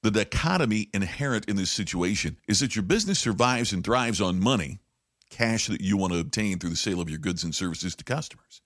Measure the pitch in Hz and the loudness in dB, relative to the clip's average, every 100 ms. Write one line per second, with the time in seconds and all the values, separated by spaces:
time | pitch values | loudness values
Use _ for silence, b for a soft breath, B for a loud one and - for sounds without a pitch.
0 | 110 104 101 - 160 185 135 107 104 101 | 4 2 2 0 2 2 2 2 0 -2
1 | 95 - 143 117 101 98 92 - 90 90 | -2 -2 -2 -2 0 -2 0 -2 -2 0
2 | 90 104 - 73 - 101 135 110 95 208 | 0 0 -2 -6 -2 0 0 -2 0 2
3 | 208 196 123 101 120 123 120 95 87 120 | 2 0 0 2 2 2 0 -2 2 2
4 | 120 98 98 90 101 127 73 98 _ _ | 2 2 2 2 2 2 0 -8 _ _
5 | _ _ _ - 117 113 - 107 95 98 | _ _ _ -2 0 0 0 -2 0 2
6 | 95 87 85 - 104 92 87 82 - 90 | 2 0 -2 -2 -2 -2 -4 -2 -2 -2
7 | 85 78 85 87 127 - 92 78 92 - | -4 -4 -4 -2 -4 -4 -4 -4 -6 -8
8 | - 143 156 - _ - | -4 -4 -4 -14 _ -20